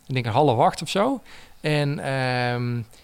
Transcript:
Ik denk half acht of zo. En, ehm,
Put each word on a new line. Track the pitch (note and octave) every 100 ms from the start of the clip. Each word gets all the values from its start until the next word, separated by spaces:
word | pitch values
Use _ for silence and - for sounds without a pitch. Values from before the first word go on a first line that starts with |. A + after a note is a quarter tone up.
| -
Ik |
denk | C3 A#2
half | A2+ D3+ A#2
acht | F3 -
of | E3+
zo. | - A#3+ C4+ - - - -
En, | D#3 D3+ C#3+ D3
ehm, | C3+ C3+ B2+ B2 B2 B2 B2 A#2+ A2 -